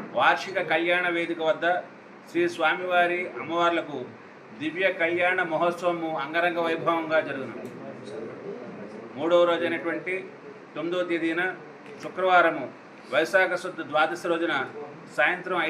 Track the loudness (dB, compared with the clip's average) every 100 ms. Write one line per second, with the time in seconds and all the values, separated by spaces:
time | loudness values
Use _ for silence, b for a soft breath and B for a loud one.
0 | -6 2 4 4 0 -4 0 0 2 2
1 | 2 0 -2 -2 0 2 2 0 -2 -16
2 | -20 -20 -6 0 0 2 2 2 2 4
3 | 4 2 -4 -8 -4 2 2 2 -2 -8
4 | -10 -14 -20 -20 -20 -8 -6 0 0 2
5 | 0 2 2 2 0 2 0 0 -2 -2
6 | -2 -4 -2 0 0 0 0 0 0 0
7 | 2 0 0 -4 -6 -8 -12 -12 -14 -14
8 | -12 -10 -10 -12 -12 -12 -12 -14 -14 -14
9 | -12 -4 4 6 6 4 0 -2 -2 -4
10 | -4 -6 -6 -14 -18 -18 -14 -8 -4 -2
11 | 0 0 0 0 -2 -4 -12 -18 -18 -14
12 | -10 -2 6 6 6 2 -6 -12 -20 -20
13 | -2 0 4 4 4 2 -4 -8 -2 2
14 | 2 0 -2 0 0 0 -2 -8 -12 -14
15 | -10 2 2 2 -2 -2